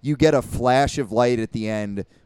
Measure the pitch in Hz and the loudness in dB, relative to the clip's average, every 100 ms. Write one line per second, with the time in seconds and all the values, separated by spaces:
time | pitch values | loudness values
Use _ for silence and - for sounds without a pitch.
0 | 135 139 156 139 - 110 123 131 139 - | -6 2 4 4 0 -2 2 2 2 -2
1 | 107 110 123 120 113 117 110 107 104 101 | -2 2 2 2 -2 -6 -6 -6 -6 -8
2 | - _ | -12 _